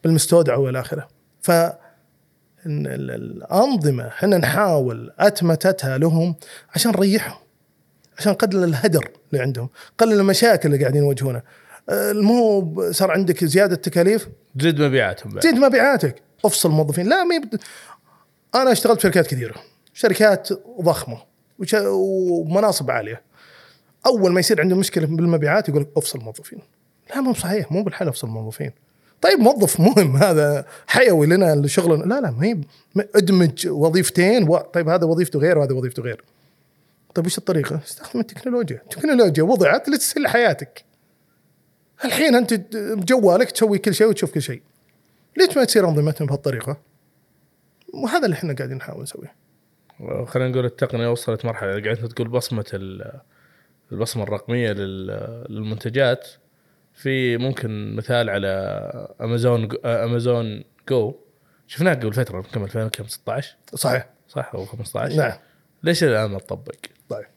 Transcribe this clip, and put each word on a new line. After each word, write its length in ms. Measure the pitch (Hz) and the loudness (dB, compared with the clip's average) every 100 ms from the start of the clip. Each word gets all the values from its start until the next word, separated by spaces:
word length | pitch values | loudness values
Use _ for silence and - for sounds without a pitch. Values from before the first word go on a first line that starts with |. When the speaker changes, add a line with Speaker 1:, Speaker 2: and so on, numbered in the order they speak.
Speaker 1:
بالمستودع 520 | 160 165 - 170 147 123 | 2 2 4 4 4 2
وإلى 240 | 135 127 | 0 -2
آخره. 280 | 123 147 - _ _ _ | -6 -8 -10 _ _ _
ف-، 100 | - 170 170 - - _ _ _ _ _ _ _ 165 | 0 2 2 -2 -20 _ _ _ _ _ _ _ -8
إن 220 | 147 143 | -6 -4
ال-، 240 | 131 131 | -6 -8
الأنظمة 960 | - - - - 175 262 240 151 127 117 | -10 -12 -14 -4 0 2 2 0 -2 -6
حنا 280 | - 190 190 | -4 0 2
نحاول 760 | 127 147 208 156 127 113 117 - | 2 0 2 2 0 -6 -12 0
أتمتتها 800 | 196 202 175 160 185 185 139 131 | 2 2 0 2 0 0 -2 0
لهم 380 | 165 160 175 170 - - _ - | 2 2 0 -4 -10 -20 _ -2
عشان 160 | 240 | 0
نريحهم، 460 | 185 196 208 - - _ _ _ _ _ _ _ - | 2 2 2 -2 -12 _ _ _ _ _ _ _ -4
عشان 140 | 208 | -2
نقلل 320 | 196 202 190 | 0 0 2
الهدر 460 | 175 143 214 160 - - _ | 0 2 2 0 -2 -14 _
اللي 120 | 143 | -4
عندهم، 260 | 127 120 123 - - | -2 -4 -8 -12 -20
نقلل 260 | - 226 214 | 0 4 4
المشاكل 500 | 196 190 - 196 156 | 4 4 4 4 2
اللي 80 | 143 | 2
قاعدين 220 | 135 139 | 2 2
يواجهونها. 400 | 143 131 135 120 - _ _ - - | 2 0 -4 -6 -12 _ _ -18 -6
آه، 220 | 202 208 | -2 0
المو 500 | 208 208 240 226 202 | 2 4 4 4 2
ب-، 300 | 170 160 180 | 0 -4 -4
صار 200 | 170 190 | 0 0
عندك 340 | 165 190 170 170 | 0 0 0 2
زيادة 300 | 160 202 180 | 4 4 2
تكاليف، 520 | - 175 175 220 - - _ 131 | -2 2 4 2 -2 -20 _ 0
Speaker 2:
تزيد 220 | 156 147 | 0 2
مبيعاتهم 500 | 147 131 104 90 107 | 2 2 0 -4 -10
بعد. 100 | 101 | 0
Speaker 1:
تزيد 140 | 330 247 | 2 4
مبيعاتك، 680 | 277 247 285 262 151 - _ _ 208 | 4 4 2 2 -2 -6 _ _ -2
افصل 260 | - 175 | 2 2
موظفين. 380 | 156 151 143 185 | 2 2 0 0
لا، 140 | 349 | 0
ما 120 | 349 339 | 0 -2
يبد-، 240 | 285 214 - - - - _ _ _ _ _ 247 | -4 -10 -12 -20 -20 -20 _ _ _ _ _ 2
أنا 160 | 262 | 2
اشتغلت 260 | 233 240 226 | 2 2 4
في 60 | |
شركات 240 | 196 180 160 | 4 4 2
كثيرة، 280 | 131 117 104 - _ _ | -2 -8 -12 -20 _ _
شركات 560 | - 226 185 214 196 - 190 - 233 | -2 0 4 4 2 -2 -10 -10 -2
ضخمة 360 | 175 147 - 113 _ _ _ _ | 0 0 -4 -14 _ _ _ _
وش-، 160 | 190 214 | -2 -2
ومناصب 1160 | 202 196 190 190 185 170 160 180 214 175 131 | 0 0 0 0 0 -2 0 2 2 0 -2
عالية. 300 | 120 107 117 _ _ - - - _ _ _ - | -4 -4 -12 _ _ -20 -20 -20 _ _ _ 0
أول 260 | 247 185 | 4 4
ما 80 | 180 | 2
يصير 220 | 170 214 | 2 2
عندهم 180 | 170 185 | 2 2
مشكلة 280 | 190 - 160 | 0 -2 -2
بالمبيعات 640 | 160 170 165 147 185 214 | 0 2 2 2 0 0
يقول 120 | 147 | -2
لك: 80 | 147 - | -2 -4
"افصل 220 | - 131 | -4 -10
موظفين". 400 | 113 110 - - - _ _ _ _ | -12 -16 -18 -20 -20 _ _ _ _
لا، 120 | 269 | -4
مو 120 | 262 | -2
صحيح، 380 | 240 175 202 151 | -2 -2 -4 -2
مو 120 | 170 | -2
بالحل 240 | 202 - 175 | -4 -4 -6
افصل 200 | 123 120 | -4 -8
موظفين. 440 | 110 110 - 139 - _ _ _ _ | -8 -10 -10 -12 -12 _ _ _ _
طيب، 180 | 349 381 | 2 6
موظف 400 | 226 277 196 - | 6 4 2 4
مهم، 380 | 175 208 170 135 | 4 6 4 4
هذا 480 | 190 160 147 147 139 - - | 4 4 2 0 -6 -20 -2
حيوي 400 | - 254 170 151 | 4 4 6 4
لنا 280 | 180 180 151 | 4 4 4
لشغلنا. 480 | 143 - 170 156 | 2 0 2 2
لا، 180 | 170 262 | 2 -2
لا، 100 | 220 | -2
ما 140 | 117 190 | -2 -2
هي 80 | |
ب-، 100 | 220 143 _ _ 185 | -2 -8 _ _ -4
ما، 100 | 208 214 | 0 2
ادمج 520 | 180 185 170 - 175 | 4 4 4 0 -6
وظيفتين 840 | 151 160 170 180 - 180 240 165 | 0 2 2 0 2 2 4 4
و-، 80 | 165 | 2
طيب، 320 | - 175 165 | 0 -4 0
هذا 160 | 175 165 | 0 2
وظيفته 340 | 165 180 147 | 0 0 0
غير 180 | 156 165 | 2 2
وهذا 160 | 139 | 2
وظيفته 300 | 131 127 123 | -2 -4 -8
غير. 200 | 120 113 _ _ _ _ _ _ _ _ _ | -10 -10 _ _ _ _ _ _ _ _ _
طيب، 120 | - 170 | -4 -4
وش 120 | - | -4
الطريقة؟ 420 | - 165 143 151 - | -2 -2 -2 -6 -8
استخدم 320 | - - 240 | -18 -10 -6
التكنولوجيا. 640 | 226 - 254 247 190 117 | -6 -8 -4 -4 -4 -8
التكنولوجيا 600 | - - 302 262 208 151 | -12 -6 0 4 4 4
وضعت 460 | 160 240 160 160 - | 2 4 4 2 0
لتسهل 380 | 285 - - 285 | -2 -2 -2 0
حياتك. 560 | 233 233 143 139 - _ _ _ _ _ _ _ _ _ _ _ _ 262 | 2 2 0 -8 -18 _ _ _ _ _ _ _ _ _ _ _ _ -6
الحين 300 | - 311 247 | 0 4 4
أنت 180 | 233 226 - 220 | 2 -2 -4 -10
بجوالك 760 | 202 214 175 254 202 180 247 | -6 -6 0 4 6 4 2
تسوي 260 | - 220 202 | 2 2 2
كل 160 | 214 | 0
شيء 140 | 185 214 | 2 2
وتشوف 240 | 208 185 | 2 -2
كل 100 | 160 | -4
شيء. 200 | 139 123 _ _ _ _ _ _ _ - | -6 -8 _ _ _ _ _ _ _ 0
ليش 200 | 370 294 | 2 4
ما 60 | |
تصير 260 | 240 220 185 | 2 4 2
أنظمتنا 380 | 151 147 151 147 | 2 0 -2 -4
بهالطريقة؟ 500 | 143 143 120 - 147 _ _ _ _ _ _ _ _ _ _ - | -2 -4 -4 -8 -10 _ _ _ _ _ _ _ _ _ _ -20
وهذا 320 | - 240 330 247 | -8 -4 -2 0
اللي 80 | |
احنا 200 | 165 170 | -2 -6
قاعدين 240 | 135 131 135 | -6 -8 -10
نحاول 260 | - - | -12 -14
نسويه. 320 | 143 - - _ _ _ _ _ _ _ - 131 123 | -14 -16 -20 _ _ _ _ _ _ _ -10 -8 -6
Speaker 2:
خلينا 240 | 127 127 | -4 -2
نقول 160 | 127 123 | -2 -4
التقنية 460 | - 131 120 117 | -4 -6 -2 -2
وصلت 340 | 120 - 110 120 | -4 -4 -6 -6
مرحلة، 240 | 113 98 | -6 -6
قاعد 180 | 98 107 | -4 -4
أنت 240 | 110 113 | -6 -6
تقول 160 | - 117 | -6 -4
بصمة 380 | 120 - 113 101 | -4 -4 -8 -6
ال-، 480 | 98 95 95 98 135 _ _ _ _ _ _ _ | -10 -10 -14 -16 -18 _ _ _ _ _ _ _
البصمة 320 | 98 113 120 | -8 -6 -6
الرقمية 480 | 101 104 - 120 117 | -6 -8 -4 -2 -2
لل-، 760 | 101 98 95 95 101 107 117 - | -4 -6 -8 -10 -10 -12 -14 -14
للمنتجات. 800 | 107 107 107 120 123 131 120 - - _ _ _ _ _ | -10 -8 -8 -6 0 0 0 -6 -20 _ _ _ _ _
في 440 | _ 135 131 127 117 | _ -4 -2 0 -2
ممكن 580 | 131 131 110 107 104 107 | -2 -4 -6 -8 -8 -10
مثال 340 | - 123 113 | -2 -2 0
على 180 | 98 98 95 95 101 101 - 98 - | -2 -2 -4 -6 -8 -10 -12 -16 -10
أمازون 460 | 113 117 120 117 110 | -4 0 2 0 -2
جو-، 100 | 117 120 | -6 -4
آه، 200 | 117 117 | -2 -2
أمازون 580 | 120 120 120 113 107 - _ - | -2 -2 -2 -4 -10 -16 _ -4
جو. 240 | 131 110 147 _ _ _ _ _ | -2 -2 -6 _ _ _ _ _
شفناه 260 | - 180 | -2 0
قبل 200 | 143 113 | 0 -2
فترة، 240 | 107 123 92 | -4 -4 -6
يمكن 260 | 95 113 | -10 -8
ألفين 240 | 98 113 110 | -6 -6 -6
كم، 200 | - 107 | -8 -12
ستة 260 | - - | -14 -8
عشر؟ 220 | 117 143 _ _ - | -8 -10 _ _ -6
Speaker 1:
صحيح. 340 | - 127 - _ _ | -2 -2 -6 _ _
Speaker 2:
صح، 240 | 139 - 101 | -12 -10 -12
أو 100 | 95 | -12
خمسة 340 | 117 107 - | -12 -10 -8
عشر؟ 160 | 131 156 | -4 -2
Speaker 1:
نعم. 220 | 123 - _ _ _ _ | -2 -6 _ _ _ _
Speaker 2:
ليش 200 | 160 170 | -4 0
الآن 260 | 160 110 107 | 2 0 -2
ما 100 | 98 | -6
تطبق؟ 360 | - - - - - _ _ | -10 -14 -14 -18 -20 _ _
Speaker 1:
طيب. 160 | 107 101 | -12 -12